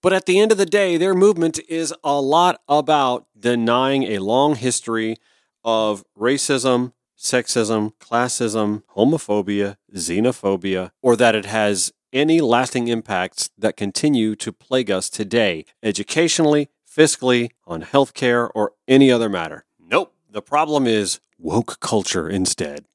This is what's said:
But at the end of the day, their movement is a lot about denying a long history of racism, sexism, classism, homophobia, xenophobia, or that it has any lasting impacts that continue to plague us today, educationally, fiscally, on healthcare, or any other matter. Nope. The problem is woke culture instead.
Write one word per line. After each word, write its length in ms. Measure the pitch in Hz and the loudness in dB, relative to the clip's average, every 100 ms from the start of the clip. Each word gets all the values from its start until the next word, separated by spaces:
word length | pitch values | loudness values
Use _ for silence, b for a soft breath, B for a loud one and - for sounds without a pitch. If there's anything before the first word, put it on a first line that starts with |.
But 100 | 185 | 2
at 140 | 190 - | 0 2
the 120 | 185 | 2
end 140 | 214 | 4
of 60 | 208 | 2
the 80 | 190 | 2
day, 300 | 208 196 170 | 2 2 0
their 180 | 185 | 0
movement 440 | 185 196 180 165 156 - | 4 4 4 0 -2 -8
is 260 | 165 165 - | -6 -6 -6
a 160 | 151 143 | -2 0
lot 400 | 135 156 180 - - | 2 4 4 0 0
about 580 | 147 151 151 135 123 _ _ | 0 2 2 2 -2 _ _
denying 680 | 113 120 117 120 131 139 | -2 0 2 2 2 0
a 140 | 131 101 | -2 -4
long 360 | 95 123 143 | 0 2 2
history 640 | 139 127 120 - 113 110 113 _ _ _ _ | 0 -2 -4 -4 -4 -4 -8 _ _ _ _
of 400 | 117 110 110 101 _ _ | -2 0 0 -4 _ _
racism, 760 | 117 139 - 139 131 123 123 _ _ _ | -2 -2 0 -2 2 0 -2 _ _ _
sexism, 760 | - 127 120 - 107 110 107 _ | -2 -2 0 -2 0 -2 -2 _
classism, 840 | - 117 123 - 117 110 104 107 _ - | -6 -2 -2 -2 -4 -2 -2 -4 _ 0
homophobia, 800 | 120 156 - 104 95 101 101 98 _ | 0 0 -2 -4 -2 -4 -4 -8 _
xenophobia, 960 | 98 82 90 120 123 101 98 98 92 92 _ | -10 -6 -2 -2 -2 -2 -2 -2 -6 -6 _
or 160 | 127 117 | 0 4
that 180 | 120 | 4
it 120 | 110 98 | 2 -2
has 460 | 110 104 98 - _ _ | -2 0 0 -4 _ _
any 280 | 131 151 165 | -2 2 2
lasting 480 | 139 120 127 127 120 | 2 2 0 -4 -4
impacts 640 | 117 113 95 90 - - _ | -4 -4 -4 -4 -8 -12 _
that 180 | 110 - | -4 -4
continue 600 | 101 - 151 135 110 107 | -6 -2 0 2 0 -4
to 160 | - | -10
plague 380 | - _ 131 110 | -12 _ -4 -2
us 180 | 95 90 | -4 -4
today, 540 | - 101 113 104 82 - _ | -8 -4 0 0 -2 -10 _
educationally, 840 | 113 98 104 147 165 - 156 147 143 _ _ | -4 -4 -4 0 0 2 2 2 0 _ _
fiscally, 640 | - 151 - 127 123 117 _ - | 2 4 4 0 0 0 _ -14
on 160 | - | -12
healthcare, 680 | - 139 139 - 127 120 117 | -2 0 0 -2 0 0 0
or 180 | 110 104 _ - | -2 -4 _ 2
any 240 | 131 139 | 6 6
other 180 | 120 113 | 4 0
matter. 360 | 95 80 78 _ _ | -4 -6 -10 _ _
Nope. 340 | 82 127 185 _ _ | _ -2 -2 _ _
The 120 | 104 | -14
problem 440 | - 147 151 151 127 | -4 -2 0 0 2
is 320 | 110 95 - _ _ | 0 -2 -8 _ _
woke 420 | 80 98 - - | -4 -2 -4 -10
culture 480 | - 110 95 92 80 | -4 -2 -2 -6 -4
instead. 560 | 98 92 - 78 73 _ | -4 -4 -4 -8 -10 _